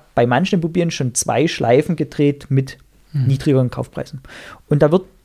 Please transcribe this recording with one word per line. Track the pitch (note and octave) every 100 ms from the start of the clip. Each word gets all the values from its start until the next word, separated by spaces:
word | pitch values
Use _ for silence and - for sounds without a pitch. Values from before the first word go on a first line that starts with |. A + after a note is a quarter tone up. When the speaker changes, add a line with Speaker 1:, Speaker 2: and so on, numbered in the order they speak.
| _ -
Speaker 1:
bei | A#2+
manchen | B2 F#3+ F#3
Immobilien | D#3+ F3 E3
schon | - B2+
zwei | - - A#2 D#3+
Schleifen | - A#2+ B2+ D3+ D#3+
gedreht | C#3+ - D3 C#3+ -
mit | C3+ C3+ - _ _ _
Speaker 2:
Mhm. | D3 C3+
Speaker 1:
niedrigeren | C#3 D#3 C3 B2
Kaufpreisen. | C3 B2 - C#3 C#3+ - - - - -
Und | C#3+
da | D3+
wird | F#3 - _